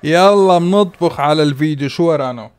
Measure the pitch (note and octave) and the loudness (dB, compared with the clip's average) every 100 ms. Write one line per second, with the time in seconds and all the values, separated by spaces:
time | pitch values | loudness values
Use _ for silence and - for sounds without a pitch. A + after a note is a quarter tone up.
0 | D3 E3 F#3+ G3+ F#3+ F3 F3 G3 G3 - | 0 2 4 4 4 2 2 0 0 -2
1 | E3+ - C#3+ D3+ D3+ C3+ D#3 D3 C#3 - | -4 -2 -2 0 0 0 -4 -4 -6 -2
2 | E3+ D#3 C3 A#2+ G#2+ | -2 0 -4 -8 -14